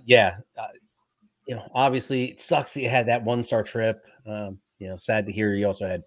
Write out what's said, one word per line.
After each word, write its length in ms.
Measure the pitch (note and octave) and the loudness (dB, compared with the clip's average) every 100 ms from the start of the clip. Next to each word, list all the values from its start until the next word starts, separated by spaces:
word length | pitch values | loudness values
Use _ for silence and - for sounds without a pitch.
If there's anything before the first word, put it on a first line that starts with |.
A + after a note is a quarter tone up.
| A#2+ | 6
yeah, 320 | A#2+ F#2+ F#2 - - | 6 6 0 -12 -12
uh, 100 | A2 - _ _ _ _ _ _ - | -12 -14 _ _ _ _ _ _ -12
you 80 | A2+ | -12
know, 140 | - | -4
obviously 580 | B2+ C3+ C3 - B2+ B2+ | 2 2 2 -2 -2 -4
it 100 | - | -6
sucks 320 | - D3 - | -2 -2 -2
that 80 | C#3+ | -6
you 80 | A#2+ | 0
had 160 | C3 A2+ | 2 2
that 160 | A#2+ | 0
one-star 400 | A#2 A#2+ A#2 A2+ | 0 -2 0 -2
trip. 400 | G2+ A#2 A2+ A2 _ _ A2 | -2 -2 0 -2 _ _ -12
Um, 320 | G#2+ G2+ F#2+ _ - | -10 -10 -14 _ -14
you 80 | F#2+ | -12
know, 100 | F#2 | -8
sad 280 | - A2 G2+ | -2 -2 -2
to 40 | |
hear 220 | G2 G#2 | 0 0
you 140 | G2+ G2+ | 2 0
also 200 | F#2+ F#2+ | -2 -4
had 160 | F2 | -6